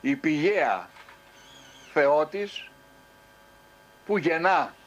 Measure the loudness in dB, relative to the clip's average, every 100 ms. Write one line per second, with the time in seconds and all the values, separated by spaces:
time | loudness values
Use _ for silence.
0 | -2 -2 -2 0 0 0 0 -2 -6 -20
1 | -20 -20 -20 -20 -20 -20 -20 -20 -6 0
2 | 4 4 0 -4 -8 -10 -18 -20 -20 -20
3 | -20 -20 -20 -20 -20 -20 -20 -20 -20 -20
4 | -4 -2 0 0 2 2 0 -8